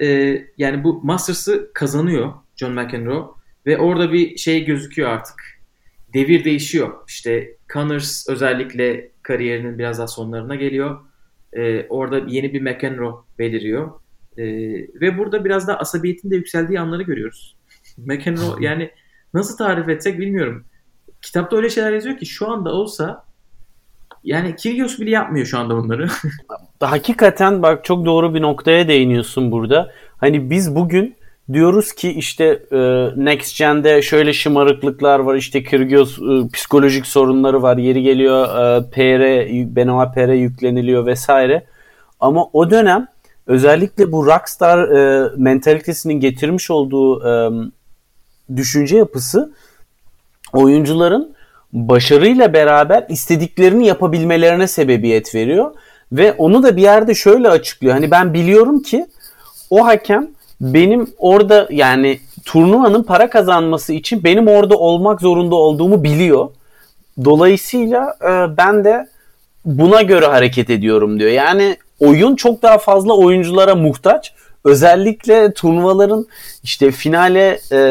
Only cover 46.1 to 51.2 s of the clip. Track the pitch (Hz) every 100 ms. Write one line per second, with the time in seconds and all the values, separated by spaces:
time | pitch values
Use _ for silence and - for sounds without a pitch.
46.1 | 147 131 127 151 180 - 156 135 135 135
47.1 | 123 120 117 113 113 113 - _ _ _
48.1 | _ _ _ - 127 131 147 139 196 -
49.1 | 127 123 208 302 _ _ _ _ _ _
50.1 | _ _ _ - 131 135 151 147 165 175
51.1 | 226